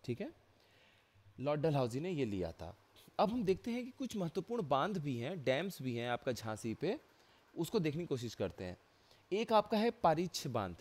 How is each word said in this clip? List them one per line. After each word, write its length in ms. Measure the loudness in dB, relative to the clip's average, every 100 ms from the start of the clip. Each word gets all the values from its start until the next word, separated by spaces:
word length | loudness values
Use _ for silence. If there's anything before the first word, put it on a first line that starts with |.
| -6
ठीक 160 | -6
है, 120 | -6 -10 _ _ _ _ -20 _ _ -20 -20 -6
लॉर्ड 220 | -2 2
डलहौजी 380 | 4 4 2 0
ने 120 | -2
ये 140 | 0 0
लिया 260 | 0 -2
था। 260 | -4 -12 -14 _ -20 -8 0
अब 100 | 2
हम 140 | 2
देखते 280 | 0 0 -2
हैं 140 | -4 -6
कि 60 |
कुछ 260 | -8 -6 -2
महत्वपूर्ण 500 | -2 -2 -4 -4 2
बांध 300 | 2 2 -2
भी 200 | -2 -2
हैं, 260 | -4 -2
डैम्स 380 | 0 0 -2 -4
भी 140 | -4 -2
हैं 140 | -2
आपका 220 | -2 -2
झांसी 420 | -2 -4 -4 -4
पे, 260 | -2 -2 -2 -8 _ -20 -20 _ -6
उसको 220 | 0 2
देखने 240 | 2 0
की 40 | -2
कोशिश 280 | -2 -4 -4
करते 280 | -4 -4
हैं। 140 | -8 -8 _ _ _ -20 _
एक 200 | -2 4
आपका 240 | 4 4 2
है 140 | 2
पारीछ 560 | 4 4 4 0 -2 -2
बांध 280 | -2 -2 -6